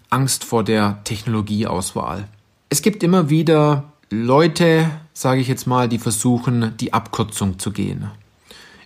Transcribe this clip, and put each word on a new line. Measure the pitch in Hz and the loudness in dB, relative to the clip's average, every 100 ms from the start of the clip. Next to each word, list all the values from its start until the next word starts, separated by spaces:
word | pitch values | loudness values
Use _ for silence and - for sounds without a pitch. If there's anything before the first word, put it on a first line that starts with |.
| _ | _
Angst | 127 135 - | -2 0 -2
vor | - 117 | -2 -2
der | 107 110 104 101 | 0 2 0 -2
Technologieauswahl. | - 107 - 110 101 104 110 85 95 - 60 87 104 _ _ _ _ | -8 -8 -4 -2 -2 -2 -2 -4 -6 -6 -6 -8 -12 _ _ _ _
Es | 147 | -2
gibt | 214 - | 0 0
immer | 170 185 147 | 2 2 4
wieder | 160 160 156 151 143 143 _ _ | 2 4 4 4 2 -2 _ _
Leute, | 107 117 139 170 156 170 160 160 151 - | -4 2 4 4 4 4 4 2 -4 -14
sage | - 131 131 | -6 0 0
ich | 127 | 0
jetzt | 123 - | -2 0
mal, | 127 120 | 0 0
die | 117 | -2
versuchen, | 117 107 123 120 131 120 113 110 | -2 0 0 0 0 0 -2 -4
die | 117 | -4
Abkürzung | 113 - - 107 - 98 92 | -4 -4 -4 -4 -2 -4 -4
zu | 104 | -8
gehen. | 98 98 95 101 104 _ _ _ - - - | -6 -4 -4 -10 -12 _ _ _ -20 -20 -20